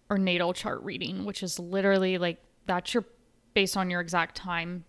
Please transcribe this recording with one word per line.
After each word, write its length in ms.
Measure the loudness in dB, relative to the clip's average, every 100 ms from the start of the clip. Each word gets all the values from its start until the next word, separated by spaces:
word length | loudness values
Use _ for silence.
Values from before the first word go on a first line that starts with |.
| -2
or 80 | 2
natal 340 | 2 2 0
chart 300 | -2 -6 -6
reading, 420 | -6 -8 -6 -6
which 200 | -6 -6
is 160 | -6 -6
literally, 580 | -2 2 6 6 4 2
like, 240 | 0 -2 _ _ -2
that's 260 | -2 0
your, 120 | -2 -2 -8 _ _ _
based 220 | 0 2 0
on 120 | 0
your 120 | -2
exact 360 | 0 0 0 -4
time, 480 | -6 -4 -4 -8